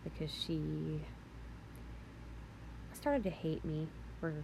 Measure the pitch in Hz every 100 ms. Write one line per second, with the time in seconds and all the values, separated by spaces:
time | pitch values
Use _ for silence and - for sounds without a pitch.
0 | 165 - 156 - - 160 151 156 156 156
1 | 151 - - - - - - - - -
2 | - - - - - - - - - -
3 | 294 285 190 165 165 160 - 156 156 -
4 | - - 165 151